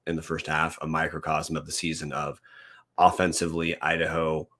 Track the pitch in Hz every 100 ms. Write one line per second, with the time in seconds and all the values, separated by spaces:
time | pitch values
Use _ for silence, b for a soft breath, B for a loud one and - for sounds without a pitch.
0 | - 82 78 80 - 76 82 - 78 78
1 | 80 78 78 78 78 80 71 - 85 78
2 | 73 71 73 71 B B B B _ -
3 | 90 - 92 82 87 82 82 82 76 82
4 | 78 80 80 78 76 _